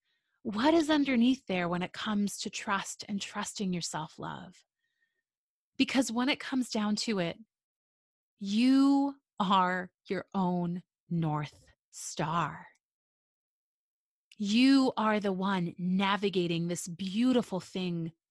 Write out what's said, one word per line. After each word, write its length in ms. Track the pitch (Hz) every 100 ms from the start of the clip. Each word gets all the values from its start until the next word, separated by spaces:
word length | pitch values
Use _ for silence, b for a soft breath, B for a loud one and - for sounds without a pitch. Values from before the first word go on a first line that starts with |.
| _ _ _ _
What 300 | 233 202 285
is 160 | 330 294
underneath 560 | 311 277 247 240 262 -
there 200 | 185 175
when 140 | 175
it 120 | 180
comes 440 | - 220 208 202 -
to 100 | 208
trust 560 | - - 196 - - -
and 120 | 196
trusting 540 | - 208 202 - 190
your 80 | 175
self-love? 720 | - 156 160 - 165 147 180 - _ _ _ _ _ _ _ _ _ _ _ -
Because 340 | 262 254 240
when 180 | 233 254
it 100 | 285
comes 300 | - 262 240
down 260 | 220 208 208
to 220 | - 202
it, 180 | 170 - - _ _ _ _ _ _ _ _ _
you 760 | 196 214 254 269 277 277 277 277 _ -
are 500 | 190 196 180 185 185 _ -
your 180 | 185 -
own 480 | 196 180 180 175 175 - _ -
North 480 | 170 160 151 147 - _ _ _
Star. 760 | - - - 151 170 151 160 - _ _ _ _ _ _ _ _ _ _ _ _ _ _ _ _ -
You 560 | 202 220 269 277 262 -
are 240 | 214 214
the 140 | 202
one 420 | 185 190 190 170 -
navigating 880 | 180 190 196 202 202 185 170 170 170
this 200 | 170 -
beautiful 720 | 170 190 202 254 247 - 185
thing 520 | - 190 180 170 165 - _